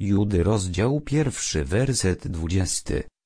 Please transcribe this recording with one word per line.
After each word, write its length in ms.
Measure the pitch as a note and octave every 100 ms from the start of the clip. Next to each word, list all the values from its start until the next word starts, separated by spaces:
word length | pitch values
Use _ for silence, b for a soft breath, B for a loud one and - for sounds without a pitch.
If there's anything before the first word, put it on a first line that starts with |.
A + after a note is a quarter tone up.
Judy, 420 | G2+ G2 G#2 G2+
rozdział 580 | F#2+ G#2+ F#2+ F2 A2+ D3
pierwszy, 640 | D3 D3 C#3 - - D#2+
werset 640 | C#2 G2 C3+ B2 F#2 F2+ -
dwudziesty, 760 | E2 E2 F#2+ F2+ - - - - _